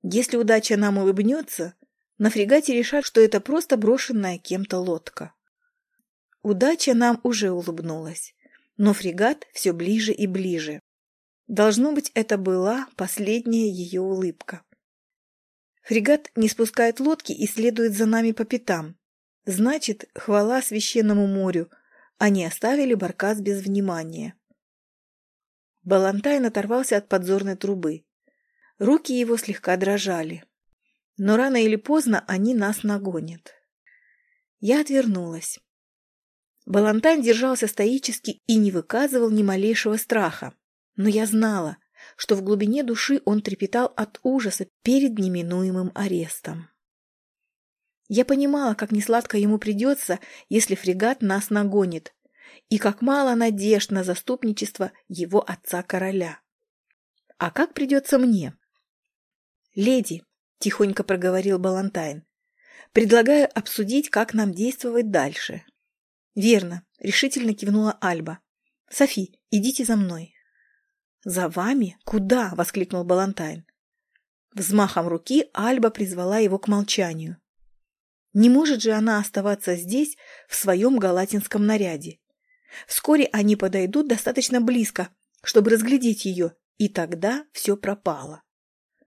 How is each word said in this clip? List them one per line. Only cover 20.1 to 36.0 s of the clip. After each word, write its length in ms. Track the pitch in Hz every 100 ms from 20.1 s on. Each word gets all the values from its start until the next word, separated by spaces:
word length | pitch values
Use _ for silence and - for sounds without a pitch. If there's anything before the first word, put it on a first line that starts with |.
хвала 480 | - - 208 214 254
священному 640 | - 214 - 233 214 202 202
морю, 440 | 196 190 175 165 _ _ _ _ _
они 280 | 208 196 165
оставили 480 | - 220 285 269
баркас 460 | 220 180 - 196 214
без 220 | 196 196
внимания. 720 | 190 196 196 170 160 160 151 - _ _ _ _ _ _ _ _ _ _ _ _ _ _
Балантайн 640 | 180 190 190 202 285 285 240
оторвался 520 | 214 202 240 254 208
от 100 | 208
подзорной 480 | 190 180 196 196 185
трубы. 500 | 202 190 165 160 _ _ _ _ _ _ _ _
Руки 340 | 208 311 -
его 260 | 247 233 226
слегка 380 | 214 196 - 185
дрожали. 680 | 190 202 196 170 160 170 - _ _ _ _ _ _ -
Но 200 | 196 214
рано 260 | 269 254
или 120 | 220 220
поздно 480 | - 311 247 202 -
они 260 | 190 214
нас 300 | 247 202 208
нагонят. 720 | 208 202 196 170 160 170 - _ _ _ _ _ _ _ _ _ _ _
Я 220 | 208 285
отвернулась. 800 | 294 269 247 190 170 165 - - _ _ _ _